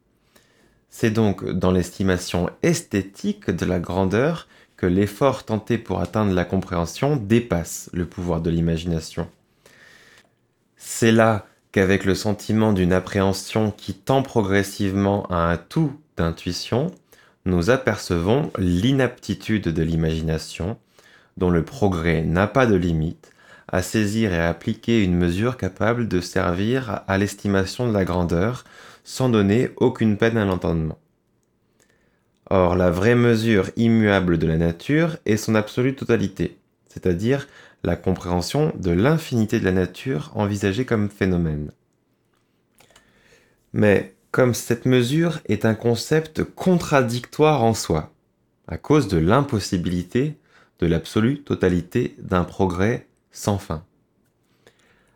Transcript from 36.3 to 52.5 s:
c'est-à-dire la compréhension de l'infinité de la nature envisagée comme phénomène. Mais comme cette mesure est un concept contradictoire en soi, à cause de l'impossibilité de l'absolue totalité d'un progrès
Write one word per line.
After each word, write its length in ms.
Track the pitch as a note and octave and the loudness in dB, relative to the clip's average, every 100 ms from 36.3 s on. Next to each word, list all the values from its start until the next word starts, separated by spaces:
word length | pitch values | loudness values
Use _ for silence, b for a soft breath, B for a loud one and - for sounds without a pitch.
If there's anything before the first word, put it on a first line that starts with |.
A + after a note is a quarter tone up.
| - - - _ _ _ | -2 -6 -6 _ _ _
c'est-à-dire 580 | - F#2 F2 A2 C#3 - B B B | -6 -2 0 0 -2 -4 B B B
la 120 | F#2 E2+ | -4 -2
compréhension 760 | F#2+ F2+ F2 F2+ F2 C#3+ D#3 - | -2 -2 -2 -4 -2 -2 -2 -2
de 140 | F#2 | 0
l'infinité 720 | F2 A#2+ D#3+ - B2 G#2+ A#2 | 2 2 2 0 -2 0 0
de 40 | |
la 80 | F#2+ | 2
nature 600 | F#2 F2+ - C3 C#3+ C#3 | 0 0 -4 -6 -6 -6
envisagée 500 | G#2+ G2+ G2+ G2+ F#2+ | -4 -2 -2 -2 -2
comme 240 | B2+ A2+ G2+ | -2 -2 -2
phénomène. 600 | - G2 F2 E2 D2+ D2 - _ _ _ _ _ _ _ _ _ _ b b b b b b b b b | -2 0 0 0 -4 -8 -14 _ _ _ _ _ _ _ _ _ _ b b b b b b b b b
Mais 420 | A#2 G#2+ F#2+ - _ _ | 2 4 4 0 _ _
comme 200 | - B2+ | 2 2
cette 320 | A#2 - A#2 | 2 -2 -2
mesure 560 | C3 B2+ A#2+ D#3 E3 E3 - | 2 2 2 0 0 -2 -4
est 180 | G#2 | -2
un 100 | A2+ | 0
concept 720 | G#2+ A#2+ A2+ - D#3 D#3 - | 0 0 -2 0 -2 -2 -4
contradictoire 1160 | - - F#3 F3+ - C#3+ A#2+ A#2+ B2 - D3+ D3 | -6 -2 0 0 2 2 2 -2 -6 0 2 4
en 100 | A2+ | 2
soi, 400 | A2 - D#2+ - _ _ _ _ _ - | 0 0 -2 -4 _ _ _ _ _ -12
à 100 | F2 | -8
cause 320 | - D3+ G#2+ | 0 2 2
de 80 | F2 | 2
l'impossibilité 1200 | D#2+ B2 C#3 G#2+ - F#2+ E2 F2 - A#2+ D3+ D3+ b b b b | 4 2 2 -2 -2 -2 -2 -4 -2 -2 -2 -6 b b b b
de 60 | E2+ | 0
l'absolue 560 | E2 - A2 A2+ C#3+ | 0 0 0 0 0
totalité 760 | - F#2+ F#2 F2 E2 A#2+ - - | -4 0 2 2 0 -2 -4 -6
d'un 260 | - F#2 | -2 -2
progrès 600 | E2+ | -2